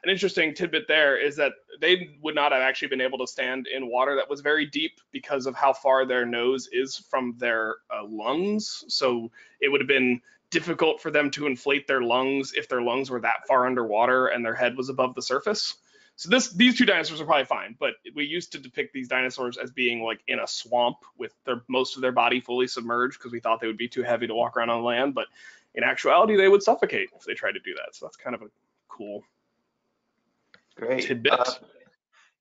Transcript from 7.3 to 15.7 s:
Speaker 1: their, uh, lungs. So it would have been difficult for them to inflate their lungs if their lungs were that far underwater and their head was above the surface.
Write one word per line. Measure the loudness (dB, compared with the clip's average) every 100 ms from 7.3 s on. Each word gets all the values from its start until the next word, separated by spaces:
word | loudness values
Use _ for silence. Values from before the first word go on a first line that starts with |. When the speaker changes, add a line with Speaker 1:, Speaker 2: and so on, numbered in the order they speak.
| -4
Speaker 1:
their, | -2 0 -2 -6 -8
uh, | -10 -8
lungs. | -6 -2 -2 0 -2 -4 -10 -6
So | -2 0 0 -4 -12 -20 _
it | 0
would | 2
have | 2
been | 4 4 0 -4 _ _
difficult | -4 -2 0 2 0
for | 0
them | 0 0
to | -2 -4
inflate | -2 0 0 0
their | 0
lungs | 2 2 2 0 -2
if | -6 -4
their | -2
lungs | 0 -2 -2
were | -2
that | -2 -2 2
far | 2 4
underwater | 0 0 2 4 4 2
and | 0
their | -2 0
head | 0 0
was | -4
above | -2 -2 -2
the |
surface. | -4 -2 -2 -2 -4